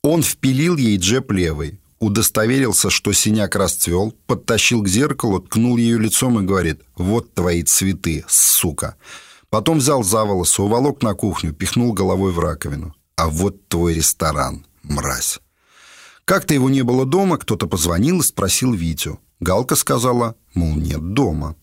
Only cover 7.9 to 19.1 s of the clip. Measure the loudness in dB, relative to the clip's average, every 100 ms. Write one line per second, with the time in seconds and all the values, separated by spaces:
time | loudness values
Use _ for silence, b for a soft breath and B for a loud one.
7.9 | -2 -4 -4 -2 0 2 2 -2 -4 -8
8.9 | -10 B B B B B -2 2 2 2
9.9 | 2 2 2 2 0 0 0 2 2 0
10.9 | 0 -4 0 -2 -2 -6 -4 -2 0 0
11.9 | 0 0 2 0 0 -2 -4 -8 -8 -10
12.9 | -16 _ -4 -2 0 -2 -2 _ 0 0
13.9 | 2 -2 0 -2 -2 -4 -6 -16 _ -8
14.9 | -6 -4 -4 -6 -8 _ B B B B
15.9 | B B B 0 0 2 2 4 2 2
16.9 | 0 2 2 2 0 -2 -4 -2 -2 0
17.9 | 2 2 2 0 -2 -2 0 0 0 -2
18.9 | -4 -8